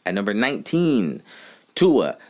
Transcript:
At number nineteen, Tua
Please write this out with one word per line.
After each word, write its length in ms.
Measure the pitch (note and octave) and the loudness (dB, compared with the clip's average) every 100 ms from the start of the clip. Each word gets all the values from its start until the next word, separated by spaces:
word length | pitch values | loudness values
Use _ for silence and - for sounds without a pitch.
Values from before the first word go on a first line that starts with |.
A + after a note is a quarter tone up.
| F2 | -6
At 80 | |
number 200 | F#2+ G2+ | -4 -2
nineteen, 880 | G#2 B2+ C3 - E3 E3+ B2+ E2 A#1 - - - - _ - | -2 -2 -4 -4 0 2 0 -2 -6 -14 -20 -20 -20 _ 2
Tua 420 | F3+ C3+ D2 - | 4 4 0 -6